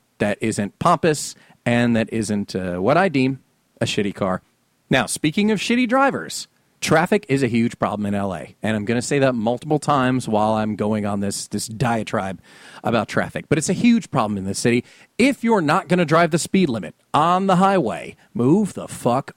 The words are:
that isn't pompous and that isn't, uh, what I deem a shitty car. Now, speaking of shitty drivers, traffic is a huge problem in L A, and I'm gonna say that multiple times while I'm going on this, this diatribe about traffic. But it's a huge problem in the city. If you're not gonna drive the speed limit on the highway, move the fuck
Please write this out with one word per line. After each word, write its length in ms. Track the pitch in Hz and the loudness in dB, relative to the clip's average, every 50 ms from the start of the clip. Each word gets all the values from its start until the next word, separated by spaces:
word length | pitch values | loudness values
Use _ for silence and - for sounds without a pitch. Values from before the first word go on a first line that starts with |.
| _ _ _ | _ _ _
that 220 | _ - 104 101 - | _ -2 -2 -2 -2
isn't 380 | - 110 101 - 104 98 - _ | -2 -4 -2 -4 -4 -6 -8 _
pompous 560 | - 170 175 151 - 170 151 143 - - - - _ _ _ _ _ | 0 2 2 2 2 0 0 0 -4 -10 -12 -16 _ _ _ _ _
and 280 | 120 120 120 120 120 117 | 0 2 2 2 2 2
that 160 | 113 113 104 | 0 0 -2
isn't, 460 | - 113 110 98 107 101 101 - - | -2 -4 -4 -2 -4 -4 -4 -6 -6
uh, 220 | 101 92 92 87 87 | -6 -6 -6 -4 -2
what 180 | 92 107 147 | 0 2 2
I 140 | 170 190 196 | 2 2 2
deem 300 | 147 135 131 131 135 135 - _ _ _ _ _ _ _ 117 | 0 0 0 0 -2 -4 -10 _ _ _ _ _ _ _ -4
a 20 | |
shitty 300 | 110 - - 104 101 - | -4 -2 -2 -4 -4 -4
car. 260 | - 104 95 92 92 - _ _ _ _ _ _ _ _ _ | -4 -2 -2 -2 -4 -6 _ _ _ _ _ _ _ _ _
Now, 160 | 127 135 110 | 0 0 0
speaking 460 | 92 - - - 151 151 - 202 214 | 0 -4 -4 -4 -2 0 0 0 0
of 80 | 220 185 | 0 0
shitty 280 | - - 233 240 254 | 0 0 0 0 0
drivers, 600 | 220 240 269 277 269 160 117 80 - - - - - _ _ _ _ _ _ | 0 2 2 2 2 0 -2 -8 -10 -12 -12 -14 -14 _ _ _ _ _ _
traffic 460 | - - 151 160 165 180 - 208 - - | -2 2 2 2 4 2 0 0 0 0
is 140 | 135 139 139 | 0 0 0
a 60 | 117 | 0
huge 300 | 104 117 113 117 - - | 2 2 0 0 0 -2
problem 280 | - 98 104 104 104 | -2 -2 -2 -2 -4
in 80 | 101 101 | -4 -2
L 200 | 101 98 98 90 | -2 -4 -4 -6
A, 220 | 80 67 80 - _ - | -8 -10 -12 -14 _ -4
and 140 | 104 110 | -4 -2
I'm 100 | 107 104 | -2 -2
gonna 160 | 101 117 123 120 | -2 -2 -4 -2
say 160 | - 147 143 | -2 0 2
that 160 | 135 135 127 | 2 2 0
multiple 440 | 117 107 113 120 120 - 156 151 147 | 0 -2 -2 -2 -4 -2 -2 -2 -2
times 480 | - - 147 139 127 127 127 127 123 | 0 0 2 2 2 2 0 0 -2
while 260 | - 110 104 107 107 110 | -2 0 0 2 2 0
I'm 200 | 110 107 107 107 | 0 -2 -2 -4
going 300 | 92 107 107 110 107 104 | -2 -2 -2 -2 -2 -2
on 160 | 104 101 101 | -4 -4 -4
this, 280 | 101 101 101 - - - | -4 -4 -6 -6 -8 -8
this 180 | - 104 - | -8 -8 -8
diatribe 760 | - 113 104 135 120 113 113 104 - - 113 95 95 95 85 - - - - - - - - - | -8 -6 -2 -2 0 0 -2 -2 -2 -4 -4 -4 -4 -8 -10 -14 -20 -20 -20 -20 -20 -20 -6 -4
about 260 | - 113 117 101 - | 0 0 0 0 0
traffic. 360 | - 113 95 - - - - - | 0 -2 -2 -2 -4 -10 -4 -2
But 80 | 147 156 | -2 0
it's 100 | 147 - | 0 -2
a 60 | 190 | -2
huge 360 | 160 185 240 233 233 175 - | 2 4 4 4 4 2 0
problem 280 | - 139 117 104 107 98 | -2 -2 0 0 -2 -4
in 60 | 92 | -4
the 100 | 95 98 | -4 -6
city. 300 | - - 123 120 120 - - - - - _ _ - | -2 0 2 2 2 0 -4 -12 -20 -20 _ _ 2
If 260 | 220 277 269 - - | 2 2 2 0 0
you're 160 | 226 233 208 | 0 2 2
not 280 | 165 143 156 185 180 - | 2 2 2 2 2 2
gonna 180 | 180 180 180 | 2 2 2
drive 240 | 139 156 160 175 165 | 4 4 4 4 4
the 80 | 151 170 | 2 -2
speed 320 | - - - 196 185 151 | -2 0 2 2 2 2
limit 240 | 117 110 87 78 - _ _ _ - | 0 -4 -8 -10 -14 _ _ _ 0
on 340 | 135 151 170 180 185 196 | 2 4 4 2 2 2
the 100 | 196 185 | 2 4
highway, 600 | 175 190 190 196 190 147 107 90 76 62 60 - - _ _ _ | 4 4 4 4 2 0 0 -4 -6 -8 -12 -16 -18 _ _ _
move 400 | - 120 127 156 208 220 185 - | 0 2 4 4 4 2 0 -4
the 160 | - 85 80 | -8 -10 -10
fuck 440 | - - - 123 120 131 139 - - | -12 -4 -2 0 0 0 -2 -4 0